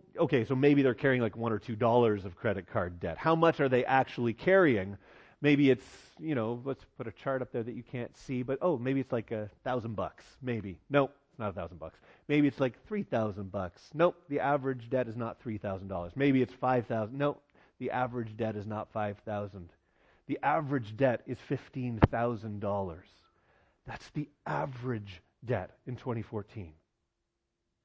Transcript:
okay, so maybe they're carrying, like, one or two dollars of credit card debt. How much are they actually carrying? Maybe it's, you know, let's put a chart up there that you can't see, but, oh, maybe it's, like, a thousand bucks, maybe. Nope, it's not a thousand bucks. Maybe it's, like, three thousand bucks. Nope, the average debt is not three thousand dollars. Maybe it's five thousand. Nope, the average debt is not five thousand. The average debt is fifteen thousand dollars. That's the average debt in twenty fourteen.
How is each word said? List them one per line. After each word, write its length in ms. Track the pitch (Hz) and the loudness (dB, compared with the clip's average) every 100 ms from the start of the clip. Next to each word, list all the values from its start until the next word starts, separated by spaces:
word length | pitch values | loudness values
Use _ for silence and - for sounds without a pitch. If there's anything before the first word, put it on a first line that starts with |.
| - - | -8 -2
okay, 260 | 160 135 | 2 2
so 120 | 113 131 | 2 4
maybe 260 | 143 143 | 6 8
they're 120 | 135 | 6
carrying, 280 | 120 139 127 | 4 2 4
like, 160 | 113 113 | 0 -2
one 160 | 117 | -2
or 60 | 107 | -2
two 180 | - 110 | -4 0
dollars 480 | 117 120 117 104 95 | 4 6 6 4 -2
of 100 | - | -4
credit 320 | 117 98 90 | -2 -2 -2
card 320 | 113 90 87 | -4 -4 -4
debt. 180 | 87 80 | -8 -2
How 180 | 160 165 | 0 4
much 260 | 165 156 | 4 4
are 80 | 139 | 2
they 160 | 123 127 | 2 4
actually 480 | 131 127 - 120 | 2 2 0 -2
carrying? 640 | 110 180 190 170 110 95 101 - - - - | 0 4 6 6 4 0 -8 -16 -20 -20 -2
Maybe 280 | 147 143 139 | 4 6 6
it's, 160 | 123 - - - - | 4 0 -20 -20 -12
you 160 | 160 135 | -4 -2
know, 260 | 110 120 135 | -2 -4 -6
let's 180 | 131 - - | -8 -10 -12
put 100 | 117 | -12
a 60 | |
chart 280 | - 147 135 | -8 -4 -4
up 120 | 123 | -4
there 100 | 123 | -6
that 120 | 113 117 | -6 -8
you 80 | |
can't 340 | 117 127 117 - | -10 -8 -8 -10
see, 260 | - 127 | -6 -4
but, 140 | 127 135 | -2 -2
oh, 160 | 180 135 | 0 0
maybe 220 | 123 139 | 0 -2
it's, 140 | 123 | -2
like, 180 | 120 110 | -4 -4
a 180 | 110 104 - | -6 -8 -10
thousand 320 | 135 123 113 98 | -4 -4 -4 -6
bucks, 300 | 87 - - - | -6 -8 -20 -10
maybe. 360 | 127 117 98 85 - | -6 -4 -6 -10 0
Nope, 260 | 143 135 - _ | 2 2 -2 _
it's 100 | - | -8
not 120 | 107 | -6
a 20 | |
thousand 260 | 92 82 85 | -6 -8 -10
bucks. 180 | 78 - - - - | -14 -16 -20 -12 0
Maybe 220 | 147 147 | 4 4
it's, 100 | 135 | 2
like, 260 | 131 - - | -2 -2 -8
three 180 | 214 | -8
thousand 460 | - 120 110 101 98 | -2 0 0 -4 -8
bucks. 320 | 101 90 - - | -6 -6 -10 -8
Nope, 280 | 147 175 - - | 2 2 2 -6
the 140 | 143 | -2
average 480 | 139 143 131 131 117 | 0 0 0 -6 -2
debt 180 | 127 117 | -2 -2
is 80 | 113 | -4
not 240 | 113 - | -6 -8
three 180 | 120 107 | -8 -6
thousand 300 | 101 95 95 | -6 -6 -6
dollars. 240 | 92 87 127 | -8 -6 0
Maybe 240 | 143 131 | 4 4
it's 120 | 123 - | 2 0
five 300 | 127 127 110 | 0 0 0
thousand. 300 | 117 110 139 | -4 -4 -2
Nope, 240 | 147 - _ _ _ - | -2 -4 _ _ _ -8
the 120 | 127 | -4
average 440 | 123 127 120 110 107 | -2 -2 -4 -6 -4
debt 220 | 110 104 | -4 -4
is 100 | 104 | -6
not 240 | 107 104 | -8 -6
five 260 | 110 104 101 | -4 -4 -6
thousand. 500 | - 104 101 98 85 _ _ _ _ _ - | -8 -6 -6 -10 -16 _ _ _ _ _ -8
The 100 | 139 | -4
average 540 | 139 156 143 139 107 110 | 0 0 0 -2 -4 0
debt 240 | 131 113 - | 2 2 -4
is 120 | 123 - | -10 -4
fifteen 520 | 131 - 135 123 113 - | -6 -6 -8 -6 0 2
thousand 480 | 117 120 113 110 104 | 2 -2 -4 -8 -6
dollars. 480 | 101 101 92 80 - _ _ _ _ _ _ _ - | -4 -2 -4 -8 -18 _ _ _ _ _ _ _ -16
That's 200 | - - | -16 -10
the 180 | 147 147 _ - | -8 -8 _ -6
average 760 | 156 147 127 127 113 101 92 _ _ 113 | -4 -4 -6 -6 -6 -6 -16 _ _ -4
debt 260 | 110 90 _ - | -4 -4 _ -12
in 80 | 120 | -10
twenty 260 | 135 113 | -6 -6
fourteen. 520 | - 110 - 110 85 78 _ _ _ _ _ _ _ _ _ _ | -6 -8 -8 -12 -14 -16 _ _ _ _ _ _ _ _ _ _